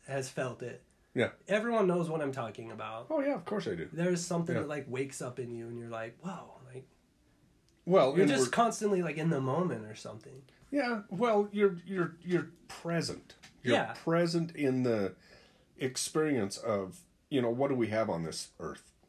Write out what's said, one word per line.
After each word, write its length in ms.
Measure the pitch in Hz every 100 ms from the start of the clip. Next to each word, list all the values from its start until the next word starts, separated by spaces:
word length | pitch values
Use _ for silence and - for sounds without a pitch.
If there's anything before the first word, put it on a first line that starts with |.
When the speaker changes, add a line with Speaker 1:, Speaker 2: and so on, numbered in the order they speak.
| -
Speaker 1:
has 200 | 135 131
felt 320 | - 127 -
it. 220 | 120 - _ _ _ 127
Speaker 2:
Yeah. 140 | 104 - -
Speaker 1:
Everyone 400 | 208 233 226 185
knows 220 | 175 160
what 100 | 160
I'm 120 | 143
talking 360 | 131 113 107 113
about. 360 | 110 107 110 -
Speaker 2:
Oh, 120 | 311
yeah, 120 | 277
of 100 | 240 -
course 220 | 208 165
I 60 |
do. 140 | 87 -
Speaker 1:
There's 320 | 151 180 175
something 300 | - 170 170
Speaker 2:
Yeah. 80 | 117
Speaker 1:
that, 40 | 147
like, 180 | 147 131
wakes 320 | 123 139 -
up 180 | 131 123
in 100 | 120
you 160 | 117 117
and 120 | 117
you're 100 | 117
like, 260 | 113 113 -
"Whoa," 380 | 175 180 - - 131
like, 140 | 127 - _ _ _ _ _ _ _ _ _ -
Speaker 2:
Well, 260 | 185 135
Speaker 1:
you're 100 | 160
Speaker 2:
and 60 | 202
Speaker 1:
just 180 | - 123
Speaker 2:
we're 40 |
Speaker 1:
constantly, 500 | - - - 208 185
like, 160 | 170 147
in 120 | 160
the 100 | 143
moment 440 | 131 151 180 117 107
or 80 | 110
something. 480 | 120 110 135 131 - _ -
Speaker 2:
Yeah, 340 | 285 247 220 -
well, 380 | 180 233 208 208
you're, 260 | 208 202 175 175
you're, 300 | 190 170 -
you're 280 | 175 170 143 - -
present. 680 | - 170 170 131 - - - - _
You're 120 | 127 139
Speaker 1:
Yeah. 160 | 113 117
Speaker 2:
present 520 | - 165 175 170 165 -
in 280 | 139 131
the 320 | 123 110 95 - - - - _ _ -
experience 800 | 131 131 - 160 156 135 98 -
of, 420 | 120 101 95 - - _ -
you 120 | 135
know, 80 | 120
what 200 | 120 139
do 60 | 131
we 120 | 107
have 220 | 110 107
on 140 | 85
this 260 | 80 - - -
earth? 320 | 80 71 - _